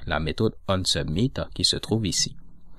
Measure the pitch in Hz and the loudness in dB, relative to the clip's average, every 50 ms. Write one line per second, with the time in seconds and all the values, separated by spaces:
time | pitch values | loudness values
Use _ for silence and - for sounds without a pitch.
0 | - - 80 76 78 78 73 - - - - - - - 98 92 90 - - 80 | -2 -2 0 0 0 0 2 2 2 2 0 0 0 0 0 2 2 2 0 0
1 | 69 73 76 87 120 135 - - - - - - - - - - - - 104 113 | 0 0 2 2 2 2 0 -2 -6 -4 -2 0 2 2 2 2 0 0 0 2
2 | 110 87 - - - - - - - - - - - - - | 2 2 2 2 0 0 -2 -6 -10 -12 -12 -12 -12 -12 -12